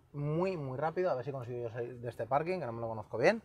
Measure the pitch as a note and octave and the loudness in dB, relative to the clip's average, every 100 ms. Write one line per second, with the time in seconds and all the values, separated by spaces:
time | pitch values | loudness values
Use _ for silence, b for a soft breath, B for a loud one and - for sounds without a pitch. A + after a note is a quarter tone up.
0 | _ C#3+ D3 D#3 F#3+ F3+ C3+ C3 D#3 E3 | _ -4 0 2 2 0 -4 -2 0 2
1 | F3+ C3 B2 C3+ A#2 B2 A#2+ A#2 A#2+ B2+ | 2 2 0 -4 -4 -4 -4 -4 -6 -6
2 | A#2+ - A2+ C3+ D#3+ F#3 B2+ A2+ A#2 A2 | -6 -4 2 2 4 0 -2 -4 -4 -6
3 | - A2 D3+ A3 | -4 4 4 4